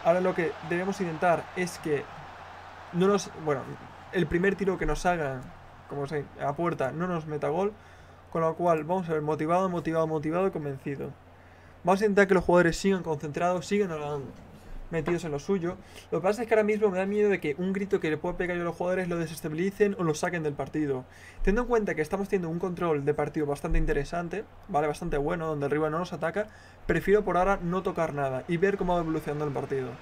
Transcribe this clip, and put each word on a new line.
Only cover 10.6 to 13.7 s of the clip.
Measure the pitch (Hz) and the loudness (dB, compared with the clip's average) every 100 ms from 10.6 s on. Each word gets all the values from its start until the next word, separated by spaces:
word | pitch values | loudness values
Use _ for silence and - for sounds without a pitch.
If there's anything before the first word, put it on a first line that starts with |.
| 143 139 156 139 139 - - - - - - - | -8 -6 -6 -6 -8 -12 -20 -20 -20 -20 -20 -4
Vamos | 170 190 | 2 4
a | |
intentar | 214 196 196 | 4 6 6
que | |
los | 190 | 6
jugadores | 170 175 170 160 | 6 6 6 4
sigan | 196 190 | 0 0
concentrados, | 170 147 156 151 175 180 | -2 -4 -4 0 0 0
sigan | 175 | 0